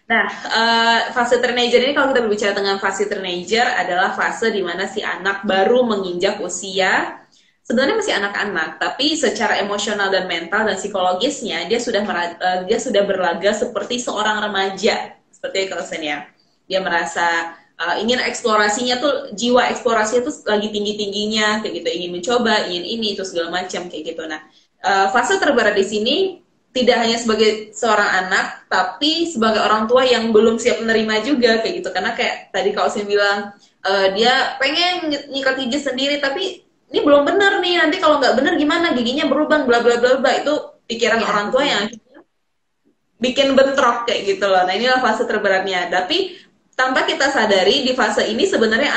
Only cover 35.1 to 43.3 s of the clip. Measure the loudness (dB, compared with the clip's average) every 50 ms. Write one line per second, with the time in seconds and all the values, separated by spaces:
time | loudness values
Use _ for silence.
35.1 | -4 -4 -6 -8 -8 -2 -2 -2 -2 0 -2 -4 -4 -4 -2 -4 -4 -2 -2 -2
36.1 | -2 -2 -2 -4 -4 -4 -6 -6 -8 -10 _ _ _ _ _ _ -2 0 4 6
37.1 | 6 6 4 4 2 4 4 4 2 2 0 2 2 2 2 2 2 2 4 4
38.1 | 4 4 4 4 4 4 4 4 2 2 2 2 2 2 0 0 0 0 0 -2
39.1 | -2 -2 0 0 0 0 2 2 2 2 4 2 2 2 2 2 2 2 2 2
40.1 | 2 2 2 2 0 0 0 -2 -2 -2 -4 -8 -14 _ _ -10 -4 -2 0 0
41.1 | 0 0 0 0 -2 -2 -2 0 0 0 2 0 0 -2 -2 -4 -8 -12 _ _
42.1 | -20 -20 -20 _ _ _ _ _ _ _ _ _ _ _ _ _ _ _ _ _
43.1 | _ -4 -4 -2